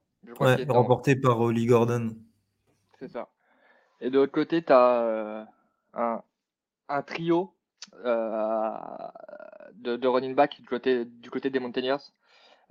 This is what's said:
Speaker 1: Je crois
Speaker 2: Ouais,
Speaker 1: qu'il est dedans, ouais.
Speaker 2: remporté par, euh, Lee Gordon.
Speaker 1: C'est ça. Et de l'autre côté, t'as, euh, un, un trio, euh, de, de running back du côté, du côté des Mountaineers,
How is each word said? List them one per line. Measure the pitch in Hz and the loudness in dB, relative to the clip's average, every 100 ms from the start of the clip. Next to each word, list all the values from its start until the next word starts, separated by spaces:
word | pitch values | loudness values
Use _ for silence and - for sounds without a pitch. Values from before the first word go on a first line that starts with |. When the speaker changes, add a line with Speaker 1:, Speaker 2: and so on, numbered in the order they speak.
| _ _ 101 | _ _ -18
Speaker 1:
Je | |
crois | 120 127 | 0 2
Speaker 2:
Ouais, | 127 | 4
Speaker 1:
qu'il | |
est | 127 | 2
dedans, | |
ouais. | 120 | 2
Speaker 2:
remporté | 120 123 - 135 | 4 2 2 2
par, | 131 113 117 | 2 2 2
euh, | |
Lee | 113 | 2
Gordon. | 117 120 113 120 113 113 - _ _ _ _ _ _ _ | 4 4 4 -2 -6 -10 -18 _ _ _ _ _ _ _
Speaker 1:
C'est | 131 | -16
ça. | 123 - _ _ _ _ _ _ _ | -14 -14 _ _ _ _ _ _ _
Et | 123 | -2
de | 135 | 0
l'autre | 139 | 0
côté, | 156 147 165 | 0 -2 -2
t'as, | 165 131 123 120 | 4 6 6 4
euh, | 117 110 107 110 110 _ _ _ _ | 0 -4 -6 -10 -14 _ _ _ _
un, | - 117 113 - _ _ _ _ _ - | -6 -4 -6 -10 _ _ _ _ _ -10
un | 143 | -8
trio, | 135 - 165 170 190 _ _ _ - - | -8 -6 -2 -2 -2 _ _ _ -20 -10
euh, | 123 117 110 110 110 110 110 - 50 - - - - - - - - | -4 -2 -2 -4 -2 -2 -4 -6 -12 -14 -16 -18 -20 -20 -20 -20 -20
de, | - 123 120 | -10 -6 -2
de | 127 | 0
running | 127 131 | 0 0
back | 131 143 - | 2 2 0
du | 123 | -8
côté, | 123 127 127 | -2 0 0
du | 120 120 123 | -2 -12 -12
côté | 131 139 | -6 -4
des | 131 | -4
Mountaineers, | 123 127 127 143 - _ _ _ _ _ _ | -4 -4 -2 -4 -6 _ _ _ _ _ _